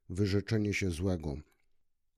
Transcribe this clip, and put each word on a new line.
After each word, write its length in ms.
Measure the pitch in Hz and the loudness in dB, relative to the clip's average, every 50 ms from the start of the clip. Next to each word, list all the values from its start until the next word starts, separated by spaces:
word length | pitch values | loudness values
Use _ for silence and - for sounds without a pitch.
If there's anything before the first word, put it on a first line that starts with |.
| _ - | _ -6
wyrzeczenie 640 | 92 90 104 95 98 101 98 - 113 107 104 104 92 | -2 0 2 2 2 0 2 2 0 0 2 0 0
się 180 | - 98 92 | 0 0 -2
złego. 460 | 82 76 92 98 92 82 76 80 69 73 - _ _ _ _ _ _ _ _ _ _ _ _ _ _ | -2 0 0 0 0 0 -2 -4 -6 -6 -10 _ _ _ _ _ _ _ _ _ _ _ _ _ _